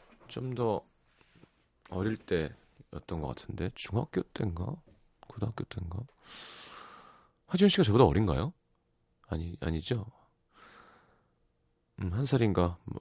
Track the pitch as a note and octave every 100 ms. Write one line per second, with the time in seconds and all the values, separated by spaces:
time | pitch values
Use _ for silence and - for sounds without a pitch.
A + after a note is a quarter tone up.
0 | - - - - B2+ B2 A#2 G2+ - _
1 | _ _ _ - - _ _ _ - F2+
2 | G#2 A2 - F2 D#2 - _ - - -
3 | - E2 C#2+ - - - F2 - - G2+
4 | - - - - G#2+ E2 F#2 F3 - -
5 | _ _ - - G#2+ - - - E2+ F2
6 | B2+ _ - - - - - - - -
7 | - - _ _ - F3+ G3+ F#3+ A#2 G#2+
8 | G#2+ C#2+ G#2+ D2 B2 - _ _ _ _
9 | _ _ - D#2+ E2+ E2+ E2 D#2+ - A#2
10 | F#2+ - _ _ _ _ - - - -
11 | _ _ _ _ _ _ _ _ _ -
12 | F#2+ F#2+ C3+ C3+ A2+ F2+ F2 F2 - -